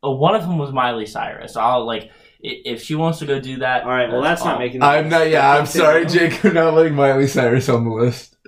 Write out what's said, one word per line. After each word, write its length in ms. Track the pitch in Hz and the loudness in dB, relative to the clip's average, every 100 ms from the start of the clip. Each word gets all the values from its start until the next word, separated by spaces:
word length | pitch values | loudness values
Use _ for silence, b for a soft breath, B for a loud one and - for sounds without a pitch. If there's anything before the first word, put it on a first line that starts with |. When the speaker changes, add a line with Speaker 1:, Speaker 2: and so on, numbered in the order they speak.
Speaker 1:
uh, 80 | 143 | -4
one 240 | 135 156 214 | 0 2 0
of 60 | |
them 160 | 175 170 | -2 -4
was 140 | 143 | -4
Miley 340 | 131 123 117 107 | -2 -2 -4 -8
Cyrus. 500 | 107 104 - - 117 | -8 -10 -10 -12 -2
I'll, 300 | 113 127 113 | 0 0 -2
like, 180 | 113 | -8
i-, 580 | - _ _ _ - - - | -10 _ _ _ -14 -12 -10
if 160 | 113 | -10
she 120 | - 151 | -6 -2
wants 240 | 165 160 | -2 -2
to 60 | 147 | -4
go 140 | 135 | -4
do 180 | 131 131 | -4 -6
that, 260 | 127 123 | -2 -2
Speaker 2:
All 60 | 120 | -2
right, 200 | 127 120 | -2 0
well, 100 | 120 | 0
Speaker 1:
that's 200 | 147 170 | 0 -2
Speaker 2:
that's 40 | - | -2
not 120 | 120 | -4
Speaker 1:
fine. 80 | 123 | -6
Speaker 2:
making 140 | 127 | 2
the 40 | 143 | 2
Speaker 3:
I'm 200 | 151 156 | 2 2
Speaker 2:
list. 60 | |
Speaker 3:
not, 180 | 165 160 | 2 2
yeah, 220 | 151 139 | 4 4
I'm 140 | 143 147 | 4 2
Speaker 2:
Continue. 200 | - 156 | 2 4
Speaker 3:
sorry, 200 | 160 165 | 4 2
Jake. 380 | 165 170 - 202 | 2 0 2 2
I'm 80 | |
not 200 | 165 165 | 2 2
letting 220 | 156 165 143 | 4 2 2
Miley 320 | 139 135 139 | 2 2 0
Cyrus 420 | - - 127 127 | 0 0 0 2
on 160 | 120 117 | 0 0
the 60 | |
list. 440 | 110 120 117 - _ | 0 -2 -2 -14 _